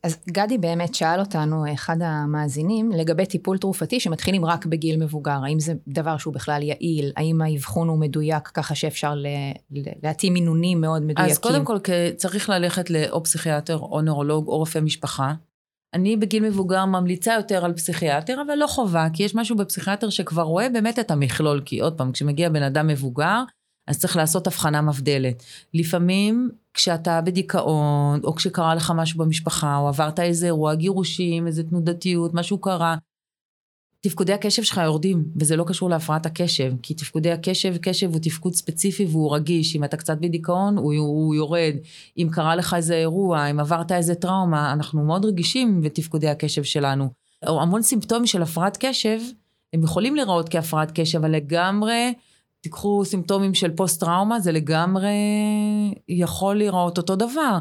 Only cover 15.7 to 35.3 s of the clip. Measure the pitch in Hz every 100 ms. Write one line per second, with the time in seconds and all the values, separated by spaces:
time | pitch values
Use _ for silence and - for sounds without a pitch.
15.7 | _ _ 170 190 220 208 220 220 196 185
16.7 | 190 190 185 180 180 226 226 208 190 175
17.7 | 170 - - 165 143 160 254 294 294 294
18.7 | 285 220 170 160 160 202 214 226 226 196
19.7 | - 196 202 214 - 156 156 160 165 247
20.7 | 240 214 233 220 151 139 - 151 143 135
21.7 | 123 151 160 131 123 147 143 170 156 139
22.7 | 139 156 143 135 123 156 214 254 _ _
23.7 | _ - 143 180 175 160 185 180 - 160
24.7 | 151 151 139 139 139 131 123 - - -
25.7 | 165 165 180 175 190 202 226 254 - _
26.7 | - - 165 165 165 165 180 190 185 -
27.7 | 156 147 147 143 147 143 156 190 175 165
28.7 | 165 165 165 160 165 160 160 160 - 151
29.7 | 143 143 139 151 160 175 170 175 160 151
30.7 | 156 165 190 175 - 180 170 170 160 165
31.7 | 175 165 170 185 175 170 170 170 202 196
32.7 | 180 170 160 _ _ _ _ _ _ _
33.7 | _ _ _ 202 160 185 202 208 202 214
34.7 | 196 160 156 180 180 151